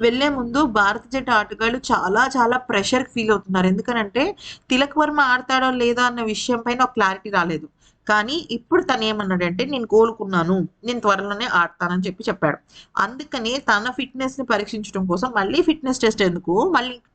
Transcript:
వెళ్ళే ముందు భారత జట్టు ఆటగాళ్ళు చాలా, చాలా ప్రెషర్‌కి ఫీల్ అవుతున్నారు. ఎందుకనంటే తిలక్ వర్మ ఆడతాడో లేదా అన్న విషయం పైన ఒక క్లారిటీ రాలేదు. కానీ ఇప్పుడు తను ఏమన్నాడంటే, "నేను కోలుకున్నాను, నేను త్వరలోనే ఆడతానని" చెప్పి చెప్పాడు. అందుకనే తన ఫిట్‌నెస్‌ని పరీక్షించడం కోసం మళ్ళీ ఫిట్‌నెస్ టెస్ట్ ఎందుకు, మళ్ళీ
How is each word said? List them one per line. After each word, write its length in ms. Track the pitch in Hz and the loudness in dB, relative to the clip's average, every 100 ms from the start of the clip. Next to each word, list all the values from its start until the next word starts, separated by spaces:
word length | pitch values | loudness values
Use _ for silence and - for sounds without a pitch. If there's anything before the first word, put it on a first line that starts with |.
వెళ్ళే 280 | 233 247 294 | 0 2 0
ముందు 340 | 269 240 262 | 0 -2 0
భారత 400 | 294 208 202 220 - | 2 2 2 0 -6
జట్టు 180 | 269 262 | -6 0
ఆటగాళ్ళు 480 | 220 208 214 226 254 | 0 0 -2 -2 -2
చాలా, 520 | - 214 180 214 262 262 | 0 0 2 2 2 2
చాలా 200 | 233 247 | 2 2
ప్రెషర్‌కి 540 | - 208 202 254 254 | 0 -2 2 0 0
ఫీల్ 200 | 240 220 | -2 0
అవుతున్నారు. 360 | 202 - 185 185 | 0 0 2 2
ఎందుకనంటే 680 | 196 226 233 202 247 339 - - - - | 2 0 -2 -2 0 -2 -4 -14 -16 -2
తిలక్ 280 | 262 285 302 | 0 2 2
వర్మ 220 | 302 294 | 2 2
ఆడతాడో 500 | 269 247 254 262 254 | 2 0 0 0 2
లేదా 320 | 254 240 240 | 2 0 2
అన్న 200 | 247 240 | 0 0
విషయం 400 | 220 208 - 240 240 | -4 -4 -2 -2 -2
పైన 160 | 247 | 0
ఒక 80 | 247 | 0
క్లారిటీ 400 | 226 190 190 208 | 2 0 0 -2
రాలేదు. 380 | 196 170 156 151 _ _ _ - | 0 0 -2 -8 _ _ _ 0
కానీ 400 | 214 220 330 - | 0 0 -4 -6
ఇప్పుడు 320 | 233 - 359 | -8 0 2
తను 220 | 370 240 | 2 0
ఏమన్నాడంటే, 600 | 220 214 196 185 175 185 | -2 -2 -2 0 0 -2
"నేను 220 | 262 269 226 | -4 -4 2
కోలుకున్నాను, 840 | 214 226 226 196 180 165 190 156 _ | 4 4 0 -4 0 0 0 -2 _
నేను 160 | 233 240 | -6 -2
త్వరలోనే 460 | 214 196 202 202 247 | 0 0 -2 -6 -2
ఆడతానని" 560 | 175 170 - 175 180 185 | 0 0 -2 -2 -2 -2
చెప్పి 180 | 180 226 | -4 -6
చెప్పాడు. 280 | 196 156 139 _ - - - | -2 -2 -2 _ -20 -8 -4
అందుకనే 600 | 202 262 294 262 226 262 | -4 -4 -10 -6 -4 -2
తన 320 | 254 208 247 | 0 0 0
ఫిట్‌నెస్‌ని 560 | 247 262 254 262 269 240 | -6 -8 -6 -6 -4 -2
పరీక్షించడం 600 | 208 208 220 208 196 190 | -2 -2 -8 -6 -4 -2
కోసం 260 | 180 254 220 | -2 -2 -2
మళ్ళీ 260 | 190 294 | 0 2
ఫిట్‌నెస్ 360 | 330 302 262 262 | 2 0 -2 0
టెస్ట్ 240 | 220 220 | 2 2
ఎందుకు, 500 | 190 170 - 190 359 277 | 0 0 0 2 2 0
మళ్ళీ 240 | 254 247 _ | -2 -8 _